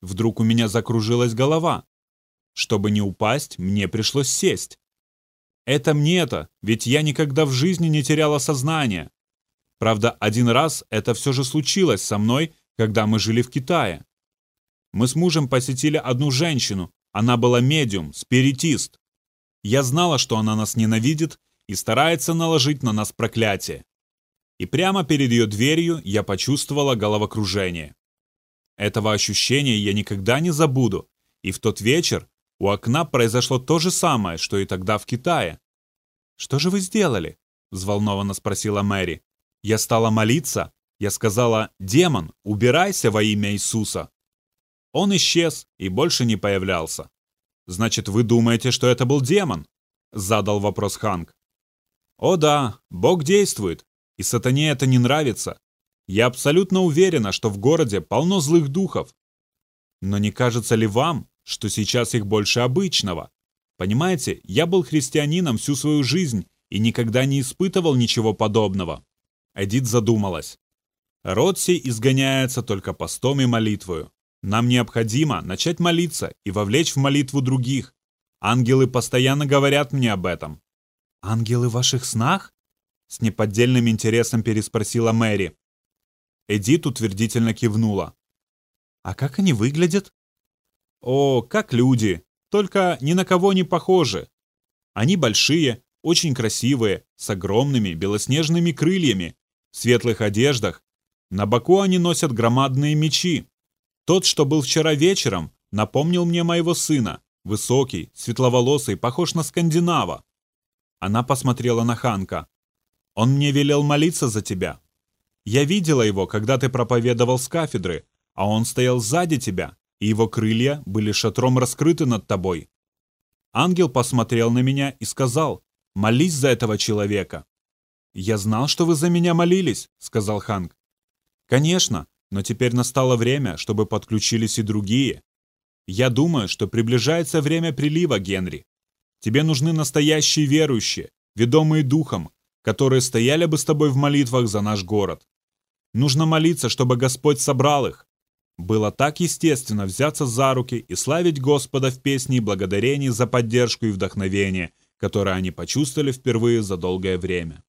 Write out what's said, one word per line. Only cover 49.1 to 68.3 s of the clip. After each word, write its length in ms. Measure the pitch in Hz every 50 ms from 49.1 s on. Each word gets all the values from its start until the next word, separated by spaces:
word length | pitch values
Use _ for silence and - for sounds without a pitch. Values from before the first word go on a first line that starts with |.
| 139 147
демон?» 460 | 135 123 165 202 202 156 104 82 73 _ _ _ _ _ _ _ _ _ _
задал 480 | 107 95 92 113 107 101 98 104 104
вопрос 360 | 98 104 95 - 104 101 -
Ханк. 380 | - - 110 98 87 82 - _ _ _ _ _ _ _ _ _ _ _ _ _ _ _ _ _
«О 200 | _ - 135 185
да, 420 | 180 156 151 147 147 139 117 107 - _ _
Бог 340 | - 87 92 131 180 180 147
действует, 600 | 135 190 208 202 190 - - 104 92 82 80 - _ _ _ _ _ _
и 60 | _ 95
сатане 480 | - - 120 - 127 127 139 151 156
это 160 | 151 131 143
не 120 | 131 131 127
нравится. 600 | 123 123 139 151 156 135 101 - - - - _ _ _ _ _ _ _ _ _ _
Я 200 | - 92 101 113
абсолютно 560 | 123 123 - - 139 147 175 196 190 185 185 185
уверена, 500 | 180 147 151 185 190 170 147 110 101 92
что 180 | - - 113
в 80 | 101 101
городе 420 | 98 127 156 165 165 117 101 98
полно 400 | 85 _ 98 113 151 175 196 196
злых 280 | 147 135 165 170 156 139
духов. 460 | 135 175 196 180 - 104 - - _ _ _ _ _ _ _ _ _ _ _ _ _ _ _ _ _ _
Но 180 | - 95 101 104
не 120 | 101 104
кажется 460 | 101 - 127 123 113 120 107 - 120
ли 100 | 110 110
вам, 420 | 110 98 113 139 165 170 123 - _ _ _ _
что 260 | - - - - 104
сейчас 460 | - - 107 92 - 123 120 113 -
их 120 | 123 104
больше 340 | 101 107 107 104 101 - 120
обычного? 720 | 120 127 127 165 196 185 - - - 101 90 80 - - _ _ _ _ _ _ _ _ _
Понимаете, 640 | _ 92 92 104 123 160 185 185 156 226 - 92 - _
я 220 | - - - 247
был 180 | 185 185 190 175
христианином 760 | - 151 156 139 - - 156 147 147 156 180 185 156 120 107
всю 160 | - - 143
свою 280 | 131 - 147 151 147 143
жизнь 440 | 120 127 180 190 151 117 101 85 _ _ _ _ _
и 80 | - 98
никогда 460 | 110 117 110 - 120 113 107 123 131
не 160 | 135 139 139
испытывал 540 | 131 - - _ 180 190 180 196 180 156 143
ничего 400 | 127 120 113 - - 110 110